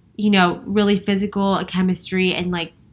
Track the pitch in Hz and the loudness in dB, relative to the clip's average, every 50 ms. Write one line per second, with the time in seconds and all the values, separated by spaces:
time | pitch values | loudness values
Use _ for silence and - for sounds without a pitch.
0 | _ _ _ - 208 214 202 196 180 175 165 - - - 196 214 208 202 208 190 | _ _ _ -2 0 2 4 4 4 4 2 -2 -6 -2 0 2 2 2 2 0
1 | - - 202 190 202 202 - 202 196 196 190 160 170 - - 185 185 185 180 175 | 0 -2 -2 -2 -2 -4 -2 -2 0 0 0 -2 -2 -2 -2 0 0 0 0 -2
2 | - - 190 185 185 185 175 - 175 180 180 170 165 165 - _ _ _ | -4 -4 -2 0 0 0 0 -2 -2 -4 -4 -4 -6 -8 -12 _ _ _